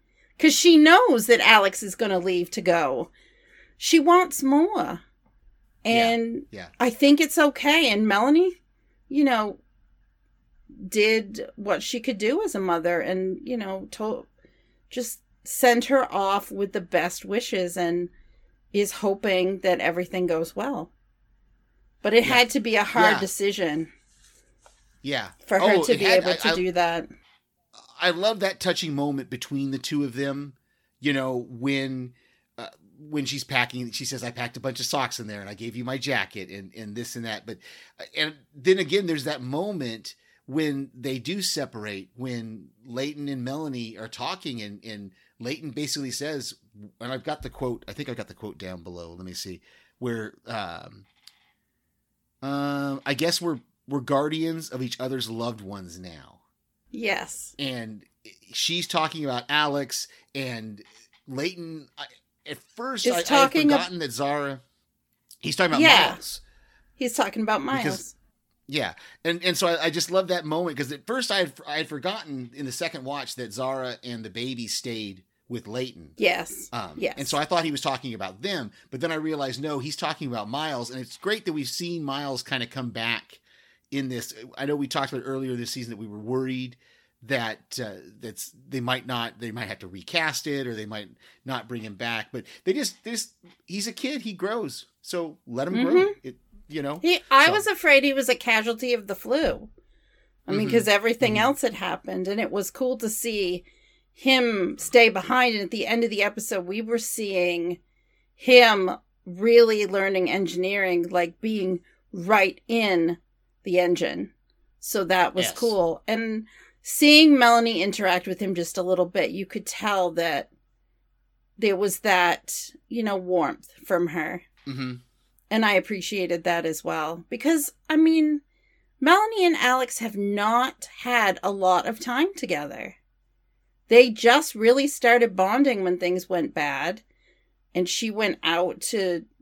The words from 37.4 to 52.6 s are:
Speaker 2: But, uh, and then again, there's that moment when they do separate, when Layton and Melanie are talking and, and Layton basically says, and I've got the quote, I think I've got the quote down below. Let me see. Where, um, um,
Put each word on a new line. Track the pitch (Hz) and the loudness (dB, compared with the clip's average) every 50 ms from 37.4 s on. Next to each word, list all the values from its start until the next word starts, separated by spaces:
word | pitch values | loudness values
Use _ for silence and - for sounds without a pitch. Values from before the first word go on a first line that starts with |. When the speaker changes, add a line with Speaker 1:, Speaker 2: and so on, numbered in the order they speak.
| - | -10
Speaker 2:
But, | 113 113 - - - - - - - _ - | -14 -14 -14 -16 -20 -20 -20 -20 -20 _ -20
uh, | - - - | -18 -10 -4
and | 156 156 156 151 - _ _ - | -4 -4 -4 -6 -12 _ _ -12
then | 143 127 185 190 196 | -2 4 4 4 4
again, | 180 135 170 202 196 | 2 0 0 0 0
there's | 170 160 147 127 | 0 -4 -4 -4
that | 151 151 131 | -6 -6 -6
moment | 123 127 139 156 190 214 202 165 131 117 113 110 - - - _ _ _ _ _ _ | -6 -6 -4 -4 -4 -4 -6 -6 -6 -8 -8 -10 -14 -18 -20 _ _ _ _ _ _
when | - 131 156 156 151 143 139 139 - - | -6 -4 -2 -2 -2 -4 -6 -8 -10 -14
they | 123 120 139 131 127 | -10 -8 -8 -6 -6
do | 110 160 185 208 | -6 -6 -6 -4
separate, | 180 - - 156 135 120 123 110 107 107 101 98 92 _ _ | -4 -4 -4 -4 -6 -8 -8 -10 -10 -8 -10 -10 -12 _ _
when | 120 127 127 120 117 113 110 110 104 76 67 _ _ 117 | -12 -10 -8 -8 -8 -10 -12 -14 -18 -20 -20 _ _ _
Layton | 131 120 131 139 147 147 147 143 143 | -12 -8 -6 -6 -6 -8 -8 -8 -8
and | 139 127 | -8 -8
Melanie | 120 131 139 156 160 147 131 123 117 110 110 101 | -8 -8 -8 -8 -8 -8 -8 -8 -10 -10 -12 -14
are | 110 113 | -14 -14
talking | - - 123 156 190 185 - 151 123 117 | -10 -8 -8 -8 -8 -8 -10 -10 -10 -10
and, | 104 101 101 101 - | -12 -12 -14 -16 -16
and | 113 107 104 101 95 _ _ _ _ _ - | -16 -14 -14 -14 -18 _ _ _ _ _ -12
Layton | 117 123 151 - 160 147 | -8 -8 -8 -8 -10 -10
basically | 120 147 151 139 - 147 139 127 | -8 -8 -6 -6 -6 -6 -6 -8
says, | 120 - 139 151 156 139 120 - - _ _ _ _ 104 104 101 _ - | -8 -8 -8 -8 -8 -8 -10 -12 -14 _ _ _ _ -20 -20 -20 _ -14
and | 117 123 | -10 -10
I've | 131 127 - | -10 -8 -6
got | 156 151 - | -8 -8 -8
the | - 123 | -10 -14
quote, | - - 135 123 120 - - - | -10 -6 -6 -6 -6 -8 -10 -16
I | |
think | 104 - 143 131 | -12 -12 -10 -10
I've | 120 | -10
got | 110 101 - | -10 -12 -14
the | 92 | -14
quote | - 110 104 - - | -16 -14 -14 -14 -12
down | 95 92 92 87 | -14 -14 -14 -14
below. | 82 92 87 87 85 82 | -14 -16 -14 -14 -14 -16
Let | 85 90 92 | -16 -16 -14
me | 92 87 | -14 -12
see. | - - 95 90 82 _ _ _ _ _ _ _ - | -12 -12 -12 -14 -16 _ _ _ _ _ _ _ -8
Where, | 127 120 117 113 107 104 - _ - | -6 -6 -4 -6 -8 -10 -14 _ -14
um, | 113 117 110 98 87 85 82 82 85 - 101 98 _ _ _ _ - _ _ _ _ _ _ _ _ _ _ _ _ _ _ _ _ _ _ _ _ _ - | -10 -8 -8 -8 -8 -10 -14 -16 -18 -20 -20 -20 _ _ _ _ -20 _ _ _ _ _ _ _ _ _ _ _ _ _ _ _ _ _ _ _ _ _ -12
um, | 135 139 143 143 | -10 -6 -6 -4